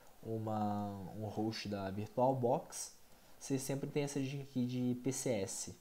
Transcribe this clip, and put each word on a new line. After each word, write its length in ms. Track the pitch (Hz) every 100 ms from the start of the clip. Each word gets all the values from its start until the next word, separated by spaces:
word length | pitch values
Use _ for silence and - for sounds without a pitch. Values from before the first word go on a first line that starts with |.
| - -
uma, 640 | 113 110 110 107 104 104 101 98 87 101
um 100 | 107
host 420 | 107 110 110 101
da 220 | 101 95
VirtualBox, 1040 | 101 104 - 127 131 123 156 - - - - - - - -
vocês 220 | - 135
sempre 300 | - 139 143
têm 140 | 147
essa 160 | 143 143
dica 240 | 131 143
aqui 200 | 135 131
de 300 | 123 127 123 123
P 100 | 135
C 180 | 127 135
S 460 | 110 95 - - -